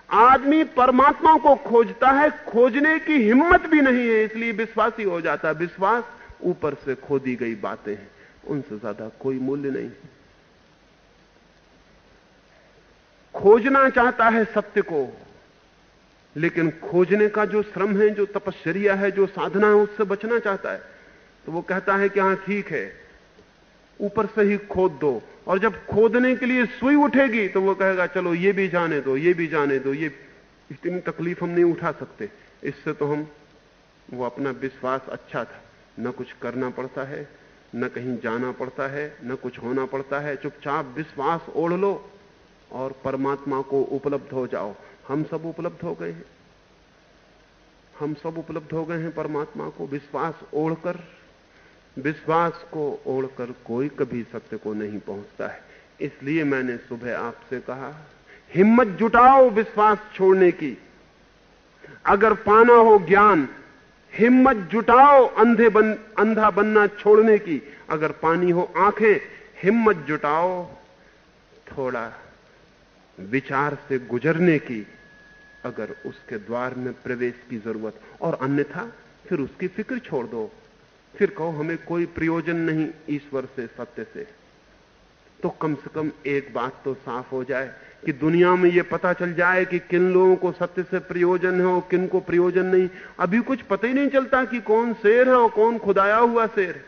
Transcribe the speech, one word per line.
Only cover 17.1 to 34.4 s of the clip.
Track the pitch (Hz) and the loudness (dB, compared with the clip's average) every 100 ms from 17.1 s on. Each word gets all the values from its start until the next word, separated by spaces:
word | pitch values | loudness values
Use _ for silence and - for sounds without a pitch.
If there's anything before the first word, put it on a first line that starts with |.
| 208 208 | 2 2
का | 214 | 0
जो | 208 208 | -2 -2
श्रम | 208 180 208 196 | -4 -4 -2 2
है, | 214 | 2
जो | 202 202 | 0 -4
तपश्चर्या | 202 190 - 160 196 202 | -4 -8 -8 -6 -2 -2
है, | 196 196 | 0 -2
जो | 190 190 | 0 -2
साधना | 180 160 190 214 | -2 -4 0 4
है, | |
उससे | 208 208 214 | 4 2 -2
बचना | 196 196 220 233 | -4 -4 -4 -4
चाहता | 214 190 - | -2 -6 -8
है। | 95 - - - _ _ _ - | -10 -14 -20 -20 _ _ _ -10
तो | |
वो | 165 | -10
कहता | - 185 185 196 | -6 -4 0 0
है | 196 | 0
कि | 196 | 2
"हाँ, | 190 185 | 0 -2
ठीक | 185 202 190 | -4 -6 -6
है, | 143 95 - - _ _ _ _ _ _ _ _ - | -8 -8 -14 -20 _ _ _ _ _ _ _ _ -10
ऊपर | 202 214 202 | -6 -4 -4
से | 214 | 0
ही | 202 202 | 0 0
खोद | - 185 185 | -4 -2 -2
दो।" | 135 147 113 - - - | 0 -2 -2 -8 -16 -4
और | 190 | 0
जब | 214 - - | 0 -4 -4
खोदने | 202 220 240 254 254 | 2 4 4 0 0
के | 247 | -2
लिए | 254 226 | 0 -2
सुई | - 262 | -2 2
उठेगी | 294 285 262 269 226 196 | 2 4 2 2 0 -2
तो | 196 | 0
वो | 196 | -2
कहेगा, | 190 190 185 175 | 0 0 0 -2
"चलो, | 190 180 | -2 -4
ये | 170 196 | 0 0
भी | 196 185 | 0 -2
जाने | 175 165 147 | -2 -2 -2
दो, | 135 135 | -2 0
ये | 170 | 0
भी | 175 160 | 0 -2
जाने | 156 143 135 | -2 0 -2
दो, | 135 | -2
ये | 143 156 - - - _ _ _ | -6 -6 -10 -20 -20 _ _ _
इतनी | 135 175 180 | -10 -8 -6
तकलीफ | 170 156 170 175 | -8 -8 -8 -6
हम | 175 | -4
नहीं | 175 | 0
उठा | 175 160 165 | 0 0 -6
सकते।" | 143 127 - 104 - _ _ | -8 -14 -12 -14 -14 _ _
इससे | - - 156 | -12 -10 -10
तो | 151 147 | -6 -4
हम, | 151 151 - _ _ _ _ _ _ - | -6 -8 -18 _ _ _ _ _ _ -18
वो | 123 | -8
अपना | 120 - | -8 -6